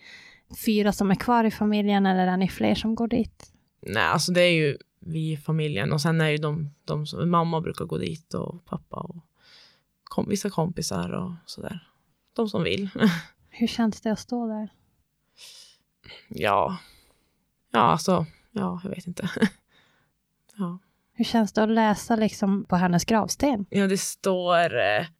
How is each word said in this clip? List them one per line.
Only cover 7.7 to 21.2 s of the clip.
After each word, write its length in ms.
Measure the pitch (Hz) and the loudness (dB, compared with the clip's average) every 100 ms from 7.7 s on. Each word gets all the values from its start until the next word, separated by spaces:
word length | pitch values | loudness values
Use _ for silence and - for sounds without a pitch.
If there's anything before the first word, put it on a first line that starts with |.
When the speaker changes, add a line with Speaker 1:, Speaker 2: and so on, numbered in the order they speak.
| - | -6
Speaker 2:
gå 140 | 165 160 | -6 -4
dit 360 | 180 160 - | -4 -8 -8
och 300 | - - 175 | -8 -6 -10
pappa 320 | - - - - | -10 -12 -10 -12
och 200 | - 175 - _ _ - - _ _ _ | -12 -14 -20 _ _ -20 -20 _ _ _
kom-, 240 | - - - | -12 -6 -2
vissa 220 | 202 208 | -2 -4
kompisar 600 | 180 165 170 165 185 175 | -2 -4 -2 -6 -4 -4
och 200 | - 180 170 - | -6 -8 -10 -16
sådär. 420 | - - 175 - _ _ _ _ | -14 -12 -12 -18 _ _ _ _
De 160 | - 220 | -6 -4
som 140 | 208 | -2
vill. 260 | 170 196 196 - 214 170 | -2 -2 -4 0 2 2
<laughs> 300 | - _ _ | -6 _ _
Speaker 1:
Hur 160 | - 233 | -4 -2
känns 340 | - 226 - | 0 -2 -2
det 120 | 226 | -4
att 60 | 208 | -4
stå 280 | - 240 226 | -6 -6 -6
där? 220 | 214 214 _ _ _ _ _ _ _ - - - _ _ _ - - - | -6 -10 _ _ _ _ _ _ _ -20 -20 -20 _ _ _ -20 -20 -14
Speaker 2:
Ja. 500 | - 107 98 78 185 - _ _ _ _ _ _ _ _ | -6 0 2 0 -4 -12 _ _ _ _ _ _ _ _
Ja, 80 | 233 | 2
alltså, 460 | - 160 - 175 160 - _ | 4 4 2 0 0 -8 _
ja, 280 | 214 185 180 | -6 -6 -6
jag 60 | 190 | -8
vet 160 | 180 180 | -10 -10
inte. 240 | 175 180 | -8 -6
<laughs> 60 | - 214 - _ _ _ _ _ _ _ _ _ 208 | -2 -2 -4 _ _ _ _ _ _ _ _ _ -8
Ja. 180 | 180 180 _ _ _ | -6 -8 _ _ _
Speaker 1:
Hur 120 | - | -6